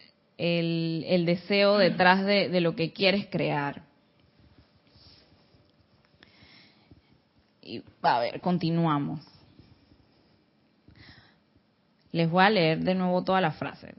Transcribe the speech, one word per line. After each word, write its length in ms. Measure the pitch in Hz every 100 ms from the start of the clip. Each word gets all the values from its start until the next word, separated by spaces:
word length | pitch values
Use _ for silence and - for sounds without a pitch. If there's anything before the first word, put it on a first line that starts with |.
| - _ _ -
el, 640 | 170 170 170 165 165 165 -
el 180 | 180 170
deseo 520 | 175 - 202 202 208
detrás 460 | 180 170 180 190
de, 240 | 196 202 170
de 120 | 180
lo 160 | 170 165
que 160 | 160
quieres 340 | - 196 196 202
crear. 520 | 175 147 151 143 - - _ _ _ _ _ _ - _ _ _ _ - - _ _ _ _ _ _ _ _ _ _ - _ - - - _ _ - _ _ _ _ _ _
Y, 200 | - 113 - _
a 160 | 170 127
ver, 200 | 117 -
continuamos. 800 | - 175 160 165 165 147 147 160 - - - - - _ _ _ _ _ _ _ _ _ _ _ _ - - - - _ _ _ _ _ _ _ _
Les 160 | 170 165
voy 160 | 175
a 60 | 190
leer 300 | 214 160 160
de 140 | 165
nuevo 280 | 185 185 180
toda 180 | 180 190
la 120 | 175
frase. 420 | 151 - - -